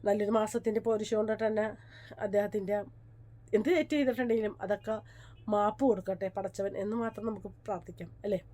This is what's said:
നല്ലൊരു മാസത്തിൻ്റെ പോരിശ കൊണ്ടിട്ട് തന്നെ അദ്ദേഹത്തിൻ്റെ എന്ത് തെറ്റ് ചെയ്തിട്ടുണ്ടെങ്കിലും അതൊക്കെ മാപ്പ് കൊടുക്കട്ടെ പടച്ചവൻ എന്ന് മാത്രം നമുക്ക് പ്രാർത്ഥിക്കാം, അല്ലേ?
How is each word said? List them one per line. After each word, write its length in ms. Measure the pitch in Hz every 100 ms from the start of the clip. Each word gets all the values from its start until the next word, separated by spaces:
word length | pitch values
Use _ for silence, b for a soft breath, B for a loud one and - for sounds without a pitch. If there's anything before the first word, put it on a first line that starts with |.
| 208
നല്ലൊരു 260 | 208 202 220
മാസത്തിൻ്റെ 420 | 214 233 226 220 233
പോരിശ 240 | 220 214 220
കൊണ്ടിട്ട് 260 | 214 214 220
തന്നെ 180 | 214 214 - B B B - 208
അദ്ദേഹത്തിൻ്റെ 520 | 202 208 214 190 208 196 - - - - - - 214
എന്ത് 120 | 226 349
തെറ്റ് 180 | - 294
ചെയ്തിട്ടുണ്ടെങ്കിലും 560 | 262 240 247 226 214 -
അതൊക്കെ 300 | 190 202 - 220 - B B B -
മാപ്പ് 300 | 208 208 214 269
കൊടുക്കട്ടെ 400 | 202 185 190 190 196
പടച്ചവൻ 360 | 190 - 196 -
എന്ന് 140 | 202 226
മാത്രം 220 | 226 220 226
നമുക്ക് 180 | 208 196 - -
പ്രാർത്ഥിക്കാം, 440 | 185 - 175 170 -
അല്ലേ? 160 | 208 190 -